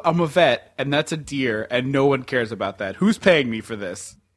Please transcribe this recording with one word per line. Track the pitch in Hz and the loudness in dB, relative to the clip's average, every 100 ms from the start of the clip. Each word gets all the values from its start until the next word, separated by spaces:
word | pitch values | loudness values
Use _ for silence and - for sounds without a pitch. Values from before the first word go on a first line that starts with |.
| 170 | 2
I'm | 170 | 2
a | 160 | 2
vet, | 175 151 117 - - | 4 4 4 -2 -8
and | 139 | -2
that's | 143 151 | 0 0
a | 160 | -6
deer, | 139 139 127 107 110 | -6 -4 -2 -2 -2
and | 123 131 | -2 0
no | 139 139 | 2 2
one | 135 | 2
cares | 123 127 110 | 0 -2 -2
about | 104 101 98 | -4 -6 -4
that. | 98 - | -8 0
Who's | 196 - | 0 2
paying | 190 160 127 | 4 4 2
me | 110 | -4
for | - 107 | -6 -10
this? | 95 95 - - _ | -8 -10 -14 -20 _